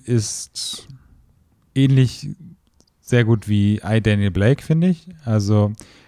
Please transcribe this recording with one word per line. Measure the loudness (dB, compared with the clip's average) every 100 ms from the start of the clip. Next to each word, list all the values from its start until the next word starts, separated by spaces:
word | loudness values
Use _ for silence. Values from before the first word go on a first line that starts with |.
ist | -2 -2 -2 -8 -14 -14 -12 -12 -16 -20 _ _ _ _ _ _ _
ähnlich | 0 2 4 2 -2 -14 -16 -18 -20 _ _ _ _
sehr | -2 0
gut | 2 0 0
wie | 0 2 0
I, | 0 0
Daniel | 0 0 0
Blake, | 0 0 0
finde | 0 0 0
ich. | -2 -6 -16
Also | -2 -2 2 2 2 -2 -16 -20